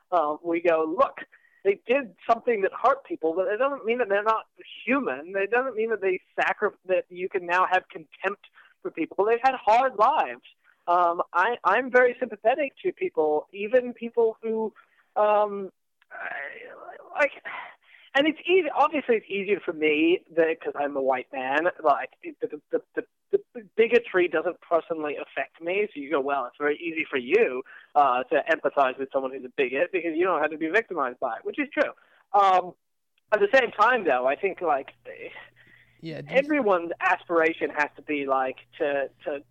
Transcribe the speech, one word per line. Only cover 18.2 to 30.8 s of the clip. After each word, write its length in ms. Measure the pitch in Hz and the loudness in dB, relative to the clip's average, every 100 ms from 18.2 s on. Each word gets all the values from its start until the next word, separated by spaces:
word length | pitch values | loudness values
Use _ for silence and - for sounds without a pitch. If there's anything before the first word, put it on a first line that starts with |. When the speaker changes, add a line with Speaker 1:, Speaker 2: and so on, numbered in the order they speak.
| 302 | 0
Speaker 1:
it's 140 | 302 | 0
easy, 240 | - 381 302 - | 2 2 4 2
obviously 380 | 302 311 - | 2 2 0
it's 120 | 220 - | -2 -2
easier 320 | 196 190 185 | -6 -2 -2
for 80 | - | -2
me 500 | 156 156 151 165 180 - 165 | 0 2 4 4 2 0 0
that, 240 | 160 160 | 0 0
'cause 120 | 151 | -6
I'm 220 | 139 143 143 | -4 -4 -2
a 40 | |
white 280 | 131 131 - | -2 -2 -4
man, 360 | 139 131 143 175 - | -8 -4 0 0 0
like, 280 | 156 139 - _ | 2 2 -2 _
it, 120 | 349 294 | -16 -8
the, 200 | - - - | -8 -8 -6
the, 100 | 165 - - | -6 -6 -10
the, 420 | - _ _ 403 - | -10 _ _ -4 -4
the 80 | 247 208 - | -18 -4 0
bigotry 500 | 226 233 233 185 180 | 4 2 2 0 2
doesn't 340 | 160 160 - | 0 -2 -6
personally 540 | - 165 - 160 151 139 | -2 -2 -2 -6 -6 -6
affect 460 | 147 - - - | -8 -8 -10 -8
me. 260 | 165 190 208 | -4 -2 -4
So 60 | 147 | -6
you 100 | 139 | -4
go, 100 | 156 | -2
"Well, 260 | 135 139 123 | 0 -4 -4
it's 120 | - | -4
very 180 | 143 147 | -4 -2
easy 280 | 170 160 143 | -4 -6 -4
for 80 | 139 | -6
you, 460 | 123 143 180 127 - - - | 0 2 2 -2 -10 -16 -2
uh, 300 | 147 139 123 | 2 4 2
to 180 | 127 147 139 | 0 0 2
empathize 480 | 156 143 147 135 131 | 0 0 2 0 0
with 100 | 135 | -4
someone 180 | 139 131 | -4 -4
who's 120 | 131 | -8
a 80 | 127 - | -8 -2
bigot 360 | 131 131 175 | -2 0 -2
because 240 | 185 170 156 | -2 -2 0
you 80 | |
don't 180 | 185 160 | 0 0
have 80 | 151 | -2
to 80 | 156 | -4
be 100 | 160 | -2
victimized 520 | 196 | -2